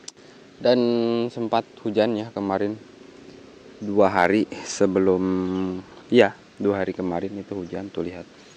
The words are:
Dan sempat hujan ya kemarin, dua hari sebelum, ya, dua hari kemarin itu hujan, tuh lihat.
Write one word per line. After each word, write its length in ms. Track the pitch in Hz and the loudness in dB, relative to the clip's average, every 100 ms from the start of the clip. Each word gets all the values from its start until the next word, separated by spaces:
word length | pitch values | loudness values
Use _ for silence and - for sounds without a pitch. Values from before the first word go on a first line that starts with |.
| - - - - - - | -20 -20 -20 -20 -20 -4
Dan 220 | 120 123 120 120 117 117 120 | 2 4 2 0 0 -2 -4
sempat 320 | 120 110 113 - - 113 | -4 -2 -2 -2 -8 -4
hujan 320 | 104 110 107 | 0 0 0
ya 160 | 113 | -6
kemarin, 400 | 110 98 95 101 110 - - - - - - - - - - | -6 -2 -2 -2 -6 -12 -20 -20 -20 -20 -20 -20 -20 -20 -14
dua 320 | 104 101 95 | -4 4 4
hari 400 | 98 87 107 - - - | 6 4 4 0 -6 -8
sebelum, 560 | - 101 92 95 92 92 92 92 92 92 92 - - - | 0 2 2 2 2 2 0 -2 -2 -4 -6 -12 -18 0
ya, 240 | 120 101 - - - | 4 4 2 -18 -4
dua 240 | 101 98 | -2 0
hari 160 | 95 90 | -2 -4
kemarin 400 | 92 85 95 101 | -4 -4 -6 -8
itu 160 | - | -10
hujan, 400 | 101 87 95 98 | -10 -8 -10 -10
tuh 160 | 90 87 | -8 -8
lihat. 160 | 87 - - - | -8 -16 -20 -20